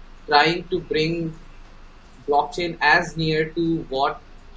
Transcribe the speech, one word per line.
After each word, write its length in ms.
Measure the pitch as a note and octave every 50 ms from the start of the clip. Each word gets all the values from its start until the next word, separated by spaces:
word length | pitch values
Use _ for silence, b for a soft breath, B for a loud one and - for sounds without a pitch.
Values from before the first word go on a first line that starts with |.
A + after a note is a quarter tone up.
| - - - - -
trying 380 | - D3 D3 D3+ D#3+ E3+ F3+ E3+ -
to 120 | F#3+ E3+
bring 540 | D#3 - D3 D#3 D#3 D#3+ E3 E3+ E3 D#3+ D#3 - - - - - - - - - - - - - - - - - - -
blockchain 480 | C#3+ C#3+ C#3+ - - F3+ F3 E3+ D#3+ -
as 360 | C#3+ D3 D#3 F3 E3+ E3 -
near 340 | D#3+ D#3+ D#3 D#3 D#3 D#3+ D#3
to 360 | - E3+ E3+ E3 E3 D#3 - -
what 320 | C3+ C3+ C#3 D#3 D#3 - - - - - - - -